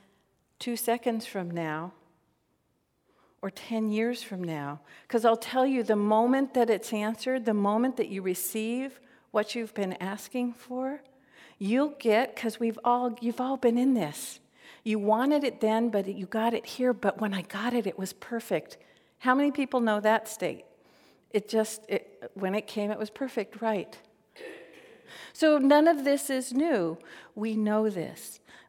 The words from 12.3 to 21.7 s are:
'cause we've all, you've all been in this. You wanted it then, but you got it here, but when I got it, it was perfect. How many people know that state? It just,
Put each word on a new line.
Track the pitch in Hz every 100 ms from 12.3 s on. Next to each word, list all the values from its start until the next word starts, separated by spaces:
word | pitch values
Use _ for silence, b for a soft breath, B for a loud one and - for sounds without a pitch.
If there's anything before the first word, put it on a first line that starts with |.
'cause | - 233 -
we've | 226 220
all, | 240 247 247 220
you've | 233 233
all | 254 269
been | 240 233
in | 269
this. | 240 151 - - - _ B B B
You | 214 214
wanted | 202 220 277 294
it | 277 -
then, | 220 226 233
but | 208 196
you | 202 185
got | 220 233
it | 233 -
here, | - 254
but | 226 202 -
when | 214
I | 190
got | 156 202 240
it, | 240 196
it | -
was | 190
perfect. | - - 233 - 170 - - b b b b
How | 254 269
many | 285
people | 285 269 262
know | 226 208
that | 214 220 220
state? | - 180 - - _ b b b b b
It | 208 208
just, | 220 214